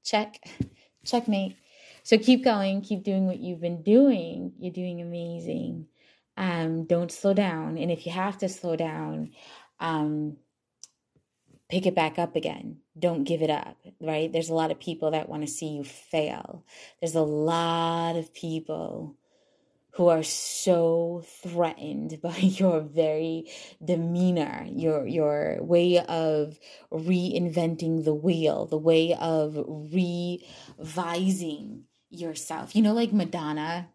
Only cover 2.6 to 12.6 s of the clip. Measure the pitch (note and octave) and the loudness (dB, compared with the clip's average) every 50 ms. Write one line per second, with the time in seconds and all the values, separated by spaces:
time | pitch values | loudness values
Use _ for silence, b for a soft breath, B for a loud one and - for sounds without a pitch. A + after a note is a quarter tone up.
2.6 | G3 G3 G3 G3 G3 - G#3+ F#3 F#3+ G#3 G3 F#3+ F#3+ F#3 F3+ - - F3+ F3 E3 | 2 0 0 -2 -2 -4 -6 -4 -2 0 0 2 2 0 0 -2 -6 -8 -8 -4
3.6 | E3 F3 F3 E3+ D#3 G3+ G#3+ B3 C#4 C#4+ B3 F#3+ E3 E3 E3 E3+ F3+ F#3 - - | -4 -4 -4 -2 4 8 8 10 10 8 6 2 -2 -6 -8 -8 -8 -10 -10 -8
4.6 | - F3+ F3+ F#3 F3+ F3+ F3 E3+ E3+ E3+ E3+ F3 E3+ E3+ E3+ E3+ E3 E3 - - | -10 -8 -6 -6 -6 -6 -6 -6 -8 -8 -8 -8 -8 -8 -8 -8 -6 -6 -4 -4
5.6 | - E3+ E3+ E3 D#3 - b b b b b b b b _ - F#3+ F#3 F3 E3 | -4 -6 -6 -8 -10 -14 b b b b b b b b _ -4 -2 -2 0 0
6.6 | E3 D#3+ D#3+ E3 E3 D#3+ F3 E3+ F3 E3+ - - - G3 G3 F#3+ G3+ F#3 E3 D#3+ | -2 -2 -2 -4 0 2 2 2 2 -2 -6 0 2 4 4 4 4 2 0 -2
7.6 | D#3 D#3 D#3+ E3 - F3 E3+ D#3+ - E3+ E3+ F#3 F#3 G3+ F#3+ F#3+ - F#3 F#3+ - | -4 -4 -4 -2 -2 -2 -2 -2 -4 -8 -4 -2 -2 -4 -2 -4 -4 -6 -4 -4
8.6 | - F3 E3 D#3+ E3 D#3+ D#3 D#3+ D#3 D#3 D#3 D#3 D#3 D#3 B B B B B B | -4 -2 0 0 -2 -2 -2 -6 -6 -6 -6 -6 -8 -8 B B B B B B
9.6 | B B B _ E3 E3 D#3+ D#3 D3+ D3+ D3+ D3+ D3+ D3+ C#3+ - _ _ _ _ | B B B _ -4 -2 0 0 0 0 -2 -2 -4 -4 -6 -10 _ _ _ _
10.6 | _ _ _ _ - _ _ _ _ _ _ _ _ _ _ _ _ _ - _ | _ _ _ _ -20 _ _ _ _ _ _ _ _ _ _ _ _ _ -20 _
11.6 | _ _ - F#3 F#3 F#3 F#3 F#3 D#3+ D#3 D#3 - E3+ E3 - D#3+ D#3 D#3+ - - | _ _ -4 0 0 2 2 2 2 2 0 -2 -2 -2 -2 -4 -4 -4 -6 -6